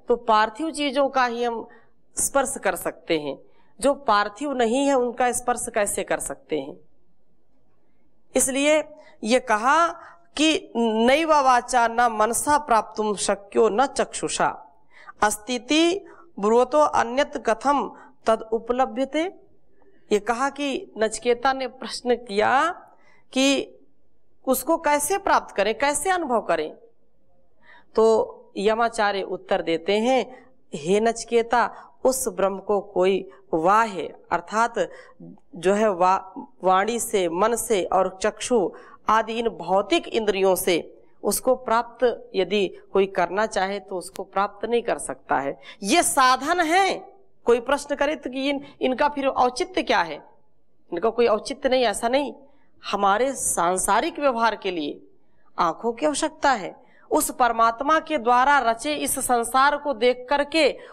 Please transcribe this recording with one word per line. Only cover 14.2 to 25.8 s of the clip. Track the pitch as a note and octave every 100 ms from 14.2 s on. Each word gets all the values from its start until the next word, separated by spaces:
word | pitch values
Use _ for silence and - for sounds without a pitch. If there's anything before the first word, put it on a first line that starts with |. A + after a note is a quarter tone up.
| D#3 - D#3+ - - _ - - - -
अस्तिति | G#3+ - - B3 B3+ D4+ E4+ G4 - - - -
ब्रुवतो | G#3 A#3 B3 D4+
अन्यत | D4 - A#3 B3+ C#4+ C#4+
कथम | - G#3+ C4 C#4+ F#3+ - - - -
तद | A3
उपलभ्यते। | - A3+ - B3 B3+ A3 C4+ D4+ F4+ - - - - - - - -
ये | G#3
कहा | G3 A#3 C#4
कि | C#4 C#4+ C4 - -
नचकेता | A3 - A#3+ A#3+ C4+
ने | C4 B3+
प्रश्न | - A3+ - B3 A#3
किया | A#3 G3+ A3 B3+ D#4+ F4+ - - - - -
कि | C4 C4+ C#4 - - - - - - - - -
उसको | B3+ - E4
कैसे | D4+ D4 - G4
प्राप्त | G4 C4 - -
करें, | G3
कैसे | G3